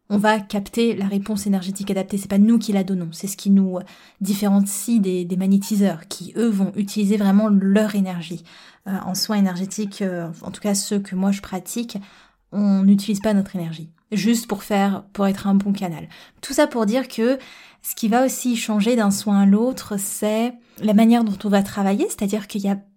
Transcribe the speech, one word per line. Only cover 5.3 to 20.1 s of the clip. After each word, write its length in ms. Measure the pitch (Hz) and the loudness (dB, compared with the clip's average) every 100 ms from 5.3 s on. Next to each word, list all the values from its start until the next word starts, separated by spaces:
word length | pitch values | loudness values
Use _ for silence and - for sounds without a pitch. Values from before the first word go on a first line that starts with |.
| 180 | -2
magnétiseurs, 720 | 190 196 196 208 196 160 - | 2 2 2 2 2 0 -8
qui, 260 | - 175 - | -14 -8 -2
eux, 140 | 233 | 0
vont 220 | 196 190 - | 2 0 -2
utiliser 420 | 202 214 196 214 | -4 -2 0 2
vraiment 300 | 202 196 220 | 4 4 4
leur 480 | 196 196 202 214 202 | 4 4 2 2 0
énergie. 480 | 185 175 165 165 - - - _ - | -2 -4 -10 -12 -14 -20 -20 _ -8
Euh, 100 | 196 180 | -6 -6
en 80 | |
soins 240 | 190 - 208 | -6 -2 2
énergétiques, 640 | 196 175 190 - 208 - | 2 0 -6 -6 -8 -4
euh, 280 | 196 180 165 165 | -4 -4 -8 -10
en 100 | - | -14
tout 100 | - | -6
cas 120 | 208 | -2
ceux 260 | 196 - 202 | -2 -2 -4
que 160 | 196 185 | -4 -2
moi 160 | 190 | 0
je 100 | 196 | 0
pratique, 560 | - 185 180 240 233 196 196 - _ _ _ | -4 -10 -8 -8 -8 -10 -14 -20 _ _ _
on 320 | 202 208 196 | 0 2 4
n'utilise 360 | 196 202 202 196 | 6 4 2 -2
pas 160 | 220 202 | 0 0
notre 200 | 190 190 | 0 -6
énergie, 360 | 165 160 160 _ _ | -8 -10 -14 _ _
juste 360 | 202 190 233 - | -2 0 0 -2
pour 160 | 202 | -8
faire, 400 | - 202 196 196 - | -2 0 2 0 -6
pour 140 | - 196 | -2 0
être 180 | 196 202 | 0 2
un 80 | |
bon 200 | 196 202 | 2 2
canal. 360 | 196 185 156 160 - - _ | -2 -4 -8 -14 -20 -20 _
Tout 120 | - | -4
ça 120 | 277 294 | 0 2
pour 220 | 269 214 | 2 0
dire 200 | 240 262 | 0 -2
que 300 | - 226 262 - - - _ | -2 0 0 -6 -20 -20 _
ce 100 | - | -14
qui 140 | - 226 | -4 0
va 180 | 233 262 | 2 2
aussi 300 | 262 254 233 | 0 -2 -2
changer 400 | - 214 208 240 | -2 0 2 2
d'un 160 | 208 | 2
soin 300 | 196 214 202 | 0 0 4
à 40 | 196 | 4
l'autre, 520 | 202 240 262 - 202 | 4 2 -4 -8 -8
c'est 560 | 202 | -6